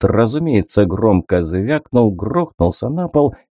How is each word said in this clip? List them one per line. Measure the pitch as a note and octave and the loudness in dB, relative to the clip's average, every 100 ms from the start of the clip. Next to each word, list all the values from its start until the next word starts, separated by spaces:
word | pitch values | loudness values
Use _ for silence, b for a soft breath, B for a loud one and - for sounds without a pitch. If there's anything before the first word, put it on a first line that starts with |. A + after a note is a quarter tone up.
разумеется, | G2 G#2+ A2+ C#3+ E3 A2+ F2+ - F#2+ | 0 2 0 0 0 0 0 0 0
громко | F2+ A2+ F#2 - F2+ | 0 2 2 2 -2
звякнул, | E2 F#2 G#2+ D3+ - B2 A2+ | -2 -4 -2 -4 -2 0 2
грохнулся | F2+ G#2 F3 E3+ - E2+ - A#2+ | 0 -4 -4 -4 -2 -2 0 -4
на | D#3+ F3 | -6 -2
пол, | D3+ C#3+ B _ _ | 0 0 B _ _